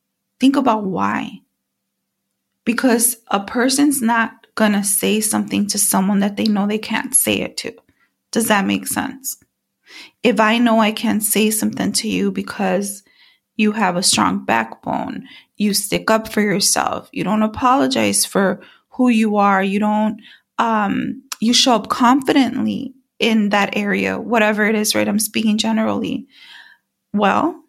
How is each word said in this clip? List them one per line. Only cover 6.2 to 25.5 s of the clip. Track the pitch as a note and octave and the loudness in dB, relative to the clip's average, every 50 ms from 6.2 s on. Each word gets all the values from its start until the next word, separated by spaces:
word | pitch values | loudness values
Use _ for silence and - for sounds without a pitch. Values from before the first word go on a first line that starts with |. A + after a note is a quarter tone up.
| G3+ G#3 G3+ G3+ | 2 0 0 0
they | G#3 | 0
know | A3 G#3 G3+ G3 G#3 | 2 2 2 0 0
they | G#3+ G#3+ | -2 -2
can't | G#3+ - A3 - - - - | -4 -4 -4 -4 -4 -2 -2
say | - - - - | -2 0 0 0
it | - - - - - | -2 -2 -6 -8 -10
to. | - - - - _ _ _ _ _ _ _ _ _ _ | -10 -10 -12 -14 _ _ _ _ _ _ _ _ _ _
Does | - - A3 - | -4 -2 0 2
that | G#3+ G3+ G3 G3+ | 2 2 2 2
make | - F#3+ - - | 0 -2 -2 -4
sense? | - - - - - - - - - - _ _ _ _ _ _ _ _ _ - - - - - _ _ - | -6 -6 -6 -6 -8 -10 -12 -12 -12 -12 _ _ _ _ _ _ _ _ _ -20 -20 -20 -20 -20 _ _ 0
If | A#3 A3+ G3+ | 0 2 2
I | A3 G#3+ A3+ A#3 | 2 2 2 2
know | A#3+ A#3+ A3 A3+ | 2 4 4 4
I | A3 G#3 | 2 2
can't | G#3+ - - A3 G3+ G#3+ A3 | 0 -2 -2 -2 0 0 -2
say | - - G3+ A3 G#3+ | 0 0 2 2 2
something | G#3+ - G#3 G#3+ A3 - G3 F#3+ G3+ | 0 0 -2 -2 -2 -2 -2 -2 -2
to | - - G#3+ | -2 -4 -2
you | G3 F3+ G3 G3+ | -2 -2 -2 -2
because | F#3+ G3 G3 - - - G3+ F#3+ F#3 F#3 G3+ G3+ - - - _ _ _ _ _ _ _ _ _ _ | -2 -4 -6 -8 -6 -4 -2 -2 0 -2 -2 -4 -8 -12 -18 _ _ _ _ _ _ _ _ _ _
you | - G#3+ G#3 | 0 0 0
have | G#3 A3 G#3 F#3 F3 F3 | 0 0 0 -2 0 0
a | F#3+ | 0
strong | - - - G#3+ - F#3+ G3+ G3+ | 0 2 2 2 0 0 -2 -2
backbone, | - - A3+ A3 - - - - - - - - - - - - - - - - _ _ - | 0 0 0 -2 -4 -8 -12 -8 -6 -6 -6 -6 -6 -8 -10 -12 -16 -20 -20 -20 _ _ -2
you | G#3 G#3 G3 | -2 0 0
stick | - - - - - - - | -2 -2 -2 -4 -2 0 2
up | A3 A3 A3 A3 | 0 0 0 -2
for | - A3 | -2 0
yourself, | G#3 G#3 F#3 G3+ G3 - - - - - - - - - | 0 0 0 0 0 0 0 0 0 -2 -2 -6 -8 -8
you | - F#3 - | -8 -6 -2
don't | F3+ G#3+ G#3+ | 0 0 0
apologize | G#3+ A3 G#3+ - C4+ B3 B3+ C#4 C4+ C4 C4 A3+ A3 G3+ G3+ - - | 0 0 -2 0 0 2 2 2 2 0 0 0 0 0 0 0 -2
for | - - F#3+ G3 F#3 - - - - - _ _ _ | -2 0 0 0 0 -2 -4 -8 -18 -20 _ _ _
who | - - B3+ B3 | -2 0 2 4
you | A#3 A3 A3+ G#3+ G#3 G#3 | 4 4 2 2 2 2
are, | G3+ G3+ G3 F#3+ F#3+ | 2 4 4 2 2
you | G3 G3 G#3 | 0 0 0
don't, | G#3+ G#3 G#3+ G#3+ G#3+ G#3+ G#3+ - - - - - _ _ _ - | 0 0 0 0 0 -2 -2 -6 -12 -20 -20 -20 _ _ _ -2
um, | A3+ A3+ A3+ G#3+ G#3 G3 - - - - - - - - - - | -2 0 0 0 0 0 -2 -2 -4 -6 -8 -10 -12 -14 -8 -2
you | G#3 A3+ B3 | 0 2 2
show | A#3+ - C4+ A#3+ | 4 4 4 2
up | A3 G#3+ - | 2 0 -2
confidently | - - B3+ A#3+ C4 D4 C4+ - - D4 C4 A3+ - - - G#3+ G3+ - - - - _ _ _ _ - | -2 2 4 4 4 4 2 2 2 2 2 2 0 -2 -2 -2 -2 -4 -6 -10 -12 _ _ _ _ -2
in | - A3+ A3 A3 G#3 G#3 | 0 2 2 2 2 2
that | G#3 G3+ G3+ G3 - | 2 2 0 0 -2
area, | G#3 G#3 G3+ F#3+ G3 F#3+ G3 F#3+ F#3+ | -2 -2 0 0 0 0 -2 -2 -4
whatever | A3 G3+ A#3 A3+ G#3+ G#3+ G#3+ G#3 G#3+ | -4 -2 0 2 2 2 2 2 0
it | G3+ A3 | 0 0
is, | G#3+ G#3+ G#3+ - | 0 0 0 0
right? | G#3+ G#3+ G#3+ | 0 0 0
I'm | G3+ G#3 | 0 -2
speaking | - - - A3+ A3 A3 | -2 -2 -4 -2 0 0